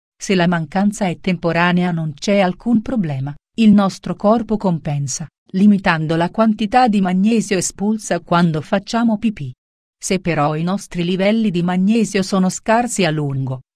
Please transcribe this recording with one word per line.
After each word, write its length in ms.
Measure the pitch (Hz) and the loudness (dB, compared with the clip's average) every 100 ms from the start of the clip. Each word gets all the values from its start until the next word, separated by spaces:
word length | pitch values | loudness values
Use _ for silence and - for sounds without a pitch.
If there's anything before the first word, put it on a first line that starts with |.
| _ _ | _ _
Se 140 | - | -2
la 140 | 190 170 | 0 2
mancanza 580 | 175 156 190 202 202 190 | 0 -2 -2 -2 0 -4
è 140 | 156 | -4
temporanea 720 | - 175 170 165 175 180 180 | -4 -2 -2 0 2 2 0
non 200 | 170 160 | -2 -6
c'è 280 | 147 - 202 | -6 -2 2
alcun 420 | 180 180 233 240 | 0 -2 0 0
problema, 500 | 220 262 165 135 139 143 _ - | 0 -4 -2 -4 -6 -10 _ 2
il 120 | 220 | 4
nostro 460 | 208 196 - - 175 | 6 4 -2 -8 -2
corpo 400 | 208 233 220 208 | 0 0 0 -4
compensa, 720 | 196 165 - 143 139 - 151 _ _ | -2 -4 -4 -6 -6 -8 -12 _ _
limitando 640 | 190 208 202 196 165 156 165 | 2 4 4 2 0 0 0
la 140 | 170 | 0
quantità 580 | - 226 214 214 247 254 | 2 0 0 0 2 4
di 120 | 202 | 2
magnesio 560 | 185 185 208 226 - 190 | 0 2 2 2 0 -2
espulsa 600 | 165 - 202 220 - 175 | -2 -4 -4 -4 -4 -6
quando 420 | - 170 175 156 | 0 2 2 0
facciamo 560 | - 196 196 226 233 208 | -2 -4 -2 0 0 0
pipì. 340 | 233 214 135 - _ _ _ _ | -2 -4 -10 -12 _ _ _ _
Se 220 | - 185 | -4 -2
però 380 | 180 151 147 156 | 0 0 0 0
i 80 | |
nostri 400 | 175 202 - 175 | -2 -4 -6 -4
livelli 480 | 170 185 196 226 214 | -2 0 2 2 0
di 100 | 175 | 0
magnesio 600 | 175 180 190 233 208 196 | 0 2 2 2 2 0
sono 240 | 190 190 185 | 0 0 0
scarsi 560 | - - 226 240 - | -2 0 0 0 0
a 60 | 170 | 0
lungo, 500 | 156 147 135 131 131 - | 0 -4 -4 -6 -8 -12